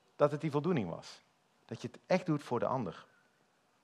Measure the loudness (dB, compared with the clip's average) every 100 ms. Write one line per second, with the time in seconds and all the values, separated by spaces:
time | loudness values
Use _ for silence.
0 | _ 2 2 2 0 0 2 0 0 -6
1 | -12 -20 _ _ _ _ -12 -10 -10 -8
2 | 0 0 2 -2 0 0 0 0 -2 -8
3 | -16 _ _ _ _ _ _ _